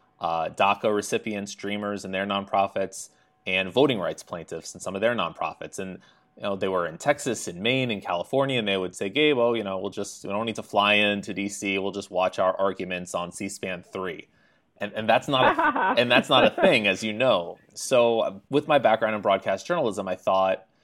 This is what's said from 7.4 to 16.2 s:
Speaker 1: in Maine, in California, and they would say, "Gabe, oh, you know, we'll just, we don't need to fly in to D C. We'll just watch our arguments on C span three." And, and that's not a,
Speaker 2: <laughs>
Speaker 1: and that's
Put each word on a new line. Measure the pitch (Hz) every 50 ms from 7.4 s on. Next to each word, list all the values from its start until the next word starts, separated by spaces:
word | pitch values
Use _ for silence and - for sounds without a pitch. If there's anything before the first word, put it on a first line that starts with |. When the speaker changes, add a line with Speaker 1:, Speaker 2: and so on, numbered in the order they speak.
| - -
Speaker 1:
in | 87 87 98
Maine, | 117 127 131 131 120
in | 110 98
California, | - - 90 87 87 - - 135 139 135 135 123
and | 110 104
they | 98 95
would | 92 90 -
say, | - 101 101
"Gabe, | 95 143 151 151 147 123
oh, | 117 120 120
you | 117 104
know, | 98 95 95
we'll | 95 101
just, | 95 - 101 - - - -
we | 98
don't | 98 104 113
need | 117 107 117
to | 110
fly | - - 104 101 104 104
in | 104 104 104 104 101
to | 98 - 98
D | 95 101 101
C. | - - - 98 98 98
We'll | 95 98 95
just | 101 98 -
watch | 98 90 92 92 - -
our | 98 92 92 -
arguments | 98 98 95 - 92 90 92 90 90 87 -
on | 87 87 87
C | - - 101 98
span | - - - 95 92 87
three." | 90 _ - 101 92 90 80 - - _ _ _ _ _ _ _ _ _ _ -
And, | 101 104 -
and | 110 110 110
that's | 113 127 - -
not | 143 131 131 277 359 285
a, | 330 302 285 269 220 190 175 -
Speaker 2:
<laughs> |
Speaker 1:
and | 123 120
that's | 123 123